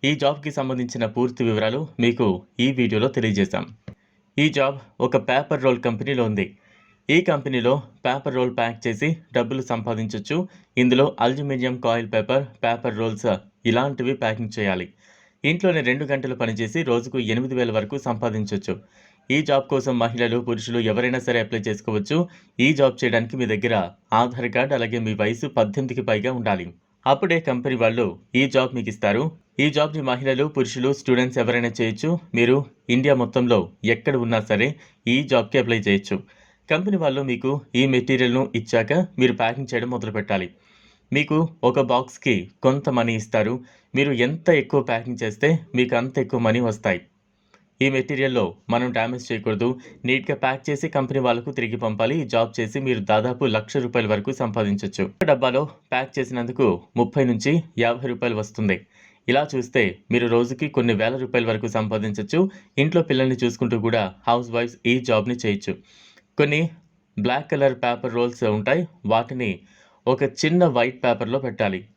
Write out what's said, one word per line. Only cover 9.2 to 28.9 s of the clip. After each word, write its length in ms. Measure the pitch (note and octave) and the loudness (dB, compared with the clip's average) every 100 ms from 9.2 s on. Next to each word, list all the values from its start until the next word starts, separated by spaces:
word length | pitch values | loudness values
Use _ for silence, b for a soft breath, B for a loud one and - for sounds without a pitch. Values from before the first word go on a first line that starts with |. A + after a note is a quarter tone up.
| - | -2
డబ్బులు 300 | B2 A#2+ C3 | -2 -2 -4
సంపాదించొచ్చు. 720 | B2+ A#2 A2 A2 A2 G#2+ G2+ D#3 F#3 B B - | -4 -4 -4 -4 -4 -6 -4 -4 -4 B B 0
ఇందులో 280 | B2 B2+ C#3+ - | 4 4 4 2
అల్యూమినియం 540 | A#2 C3+ C#3+ C3+ B2+ B2+ | 0 0 -4 -4 -4 -2
కాయిల్ 300 | B2 A#2 A2+ | -2 -2 0
పేపర్, 360 | A2 G#2+ C3 C3+ - | -2 0 0 -2 -4
పేపర్ 400 | A#2 A#2+ B2 G#2 | -2 -2 -4 -2
రోల్స్ 280 | A2+ A2 A#2+ F#2+ - _ | -4 -2 0 -2 -4 _
ఇలాంటివి 480 | - A#2 C3+ C#3 B2+ | 0 2 0 -2 -4
ప్యాకింగ్ 380 | C3+ A2+ A2 A2+ | -2 -2 -4 -6
చేయాలి. 340 | A2+ G#2 F#2 F2+ _ b b b b | -4 -2 -2 -4 _ b b b b
ఇంట్లోనే 360 | C#3+ E3+ F#3 D#3+ | -2 2 2 2
రెండు 240 | B2 C3 | 2 0
గంటలు 300 | D3 C#3 C3 | 0 -4 -4
పనిచేసి 440 | B2+ A#2 A2 A2+ C3 | -4 -4 -2 -4 -2
రోజుకు 360 | C#3+ A#2+ A#2+ C3 | 0 0 0 -4
ఎనిమిది 300 | A2 A2+ B2+ | -2 -2 -2
వేల 160 | B2+ A#2 | -2 0
వరకు 240 | G#2+ G#2 C#3 | 0 -2 -6
సంపాదించొచ్చు. 760 | C3+ A2 A#2 A2 G#2 G2+ - F#2 b b b b _ | -6 -4 -2 -2 -4 -4 -4 -8 b b b b _
ఈ 80 | C#3 | 0
జాబ్ 240 | D3+ C#3 C3 | 2 0 2
కోసం 280 | C#3 C3 B2 | -2 0 0
మహిళలు, 400 | A#2 A2+ A#2+ A#2 | 0 0 0 0
పురుషులు 400 | A#2+ A2 G#2+ A#2 | -2 -6 -2 -2
ఎవరైనా 400 | A2 G#2+ B2 B2+ | 0 0 0 -2
సరే 200 | B2 A#2+ | -2 -2
అప్లై 200 | A2 A#2 | 0 -4
చేసుకోవచ్చు. 560 | G#2 G#2 - G#2+ G2+ D3+ F3 B B - | -4 -6 -4 -4 0 0 -2 B B 0
ఈ 100 | B2+ | 2
జాబ్ 240 | D3 C3+ - | 6 2 2
చేయడానికి 400 | B2+ A2+ A#2 C3 | 0 0 -2 -4
మీ 120 | A#2+ | -2
దగ్గర 260 | G#2+ A#2 A2 F2+ - _ | 0 0 0 -2 -8 _
ఆధార్ 360 | A2 B2 B2 A#2+ | 0 0 0 -4
కార్డు, 240 | G#2 C3+ | -2 0
అలాగే 260 | C#3 A#2 A#2 | 0 -2 -2
మీ 140 | A2 | -2
వయసు 340 | G#2 G#2+ A#2 D3 | 0 0 0 -2
పద్దెనిమిదికి 560 | - A2 G2+ C3 B2 | 2 2 0 -4 -4
పైగా 280 | A#2+ A2 A2+ | -2 0 0
ఉండాలి. 340 | B2+ A2+ G2 E2+ E2+ _ _ - | -4 -2 -2 -4 -14 _ _ 0
అప్పుడే 320 | C#3 F#3+ E3 | 2 2 0
కంపెనీ 380 | D#3+ B2 C3 B2 | 0 -2 -2 2
వాళ్ళు 280 | A2+ A2+ A2 E2+ _ | 2 2 -2 -4 _
ఈ 100 | B2 C3+ | 0 2
జాబ్ 280 | C3 C3 B2+ | 2 0 -2
మీకు 160 | G#2 | -6